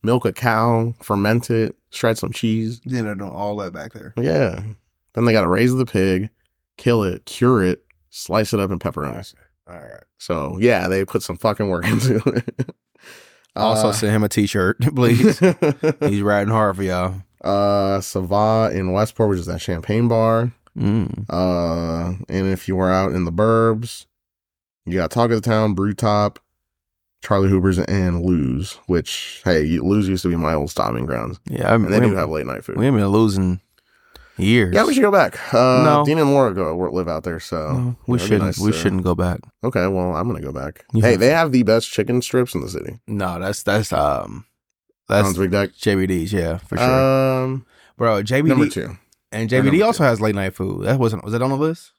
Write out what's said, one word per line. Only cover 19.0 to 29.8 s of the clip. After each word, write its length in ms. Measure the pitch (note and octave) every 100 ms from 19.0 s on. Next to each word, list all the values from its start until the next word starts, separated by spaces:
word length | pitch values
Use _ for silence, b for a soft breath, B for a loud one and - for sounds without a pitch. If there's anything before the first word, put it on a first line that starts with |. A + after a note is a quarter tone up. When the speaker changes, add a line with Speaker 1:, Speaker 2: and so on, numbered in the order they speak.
| A2 - A2
Speaker 1:
which 80 | F#2+
is 80 | F2
that 140 | E2+
champagne 480 | - F2 - G#2+ A#2+
bar. 440 | A#2 A2 A2+ A#2+ - _ -
Speaker 2:
Mm. 500 | G#2+ A2 F#2+ - G#2
Speaker 1:
Uh, 840 | F2 F#2 F2 E2+ E2 E2+ E2 E2+ F2+ F2
and 180 | F#2 F#2+
if 180 | F#2+ -
you 80 |
were 160 | F#2 F#2
out 220 | F#2 F#2+
in 120 | E2
the 80 | F2
burbs, 720 | E2+ A2 A2+ A2+ A2 A#2 - - _ _ _ _ _ _ _ -
you 80 |
got 160 | F#2 E2+
Talk 180 | A#2+ A#2
of 100 | A2+
the 80 | G#2
Town, 260 | A2 A2
Brew 180 | F#2+ G2+
Top, 460 | G2 A2+ G#2 G#2 - _ _ _ _ _ _ _ _
Charlie 260 | - G2+ F#2+
Hooper's, 300 | F#2+ F#2 F#2
and 440 | - G2 F#2 F2
Lou's, 500 | F2+ F2 C2+ C2 F#2 - -
which, 540 | F2 - - - -
hey, 340 | - E2 D#2
Lou's 300 | E2